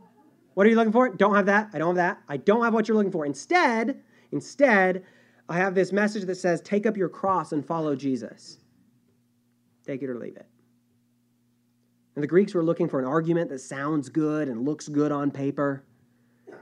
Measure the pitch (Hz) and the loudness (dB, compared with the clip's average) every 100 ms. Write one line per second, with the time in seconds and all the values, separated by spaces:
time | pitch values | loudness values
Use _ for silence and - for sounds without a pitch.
0 | - _ _ _ _ 185 208 226 226 226 | -20 _ _ _ _ 4 6 6 4 4
1 | 254 180 196 202 196 202 214 151 165 180 | 2 2 2 4 4 2 0 -2 0 0
2 | 175 208 - 143 196 226 233 226 214 214 | 0 -2 -8 -2 2 2 2 2 2 2
3 | 196 170 147 147 - 349 277 226 226 269 | 2 -2 -4 -6 0 2 4 2 -2 -6
4 | - _ _ 143 - - 277 202 185 185 | -12 _ _ -10 -8 2 4 6 4 0
5 | - _ _ _ - 170 196 190 180 196 | -8 _ _ _ -6 -2 0 2 0 2
6 | 208 214 185 180 180 165 - 208 220 214 | 0 -2 -6 -4 -2 -2 -2 -2 0 -2
7 | 165 - 190 180 156 156 139 165 151 139 | -4 -2 -2 -2 -2 -4 -4 -4 -2 -2
8 | 139 127 107 - - - _ _ _ _ | -2 -4 -6 -16 -20 -20 _ _ _ _
9 | _ _ _ _ _ _ _ _ - 135 | _ _ _ _ _ _ _ _ -12 -8
10 | 135 120 - - - _ _ _ _ _ | -8 -8 -10 -16 -20 _ _ _ _ _
11 | _ _ _ _ _ _ _ _ _ _ | _ _ _ _ _ _ _ _ _ _
12 | _ 147 147 170 202 175 165 170 165 139 | _ -8 2 2 2 0 -2 0 -2 -2
13 | 127 160 160 170 170 135 - 135 147 156 | -2 -2 0 0 -2 -8 -12 -8 -4 -4
14 | 123 156 151 151 135 113 135 151 - 147 | -4 -2 -2 -2 -4 -4 -6 -6 -6 -2
15 | 147 143 143 139 139 139 143 135 - _ | 0 0 -4 -4 -4 -2 -2 -4 -10 _
16 | _ _ _ _ - - | _ _ _ _ -20 -12